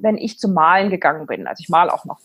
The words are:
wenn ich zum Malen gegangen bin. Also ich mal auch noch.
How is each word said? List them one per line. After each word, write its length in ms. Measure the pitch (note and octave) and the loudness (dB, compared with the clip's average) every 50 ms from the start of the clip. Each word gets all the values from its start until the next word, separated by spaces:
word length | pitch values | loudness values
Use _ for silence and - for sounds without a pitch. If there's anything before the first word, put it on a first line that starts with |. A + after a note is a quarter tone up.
| - | -2
wenn 140 | A3 A3 | -2 -2
ich 220 | - - A3 - - | -2 -4 -8 -8 -4
zum 160 | - G3+ F#3+ | -4 0 2
Malen 340 | F3 D#3 E3 F3+ F#3+ G3 G#3 | 4 4 4 4 4 2 0
gegangen 380 | F#3+ F3 - D3+ D3 D#3 D#3 | -2 0 0 0 -2 -2 -6
bin. 220 | - A#2 - - B1+ | -8 -10 -8 -8 -12
Also 140 | - - D#3+ | -12 -12 -6
ich 60 | - | 0
mal 220 | D3+ E3 - - | 2 2 2 2
auch 140 | - - - | 0 -4 -8
noch. 160 | - - - _ | -12 -16 -16 _